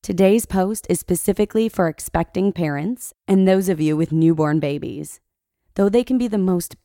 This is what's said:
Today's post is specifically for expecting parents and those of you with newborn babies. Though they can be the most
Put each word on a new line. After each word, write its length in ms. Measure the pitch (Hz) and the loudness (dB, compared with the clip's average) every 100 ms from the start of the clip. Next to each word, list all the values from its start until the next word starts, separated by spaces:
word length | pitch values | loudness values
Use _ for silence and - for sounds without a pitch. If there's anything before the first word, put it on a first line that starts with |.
Today's 440 | - 185 190 220 - | -6 2 4 4 0
post 400 | 190 185 220 - | -2 -2 -4 -4
is 100 | 180 | -6
specifically 680 | - 175 - 196 208 220 226 | -2 -2 -2 -2 0 0 -2
for 180 | - 170 | 0 -2
expecting 640 | 151 - 165 165 - 196 | -4 -6 -4 -4 -2 -2
parents 640 | 190 160 143 170 247 - _ - | -2 -4 -4 -6 -8 -12 _ 0
and 220 | 190 190 | 4 4
those 220 | 190 185 | 4 2
of 100 | 165 | 0
you 160 | 156 151 | 0 0
with 160 | 165 | 0
newborn 480 | 160 165 160 151 156 | 2 2 2 0 0
babies. 640 | 147 143 - - 151 - _ _ _ _ _ - | -2 -6 -8 -10 -14 -16 _ _ _ _ _ 0
Though 120 | 202 | 2
they 160 | 226 | 2
can 140 | 247 254 | 2 -2
be 100 | 240 | 0
the 100 | 208 | 0
most 380 | 185 180 - - | 0 0 -4 -14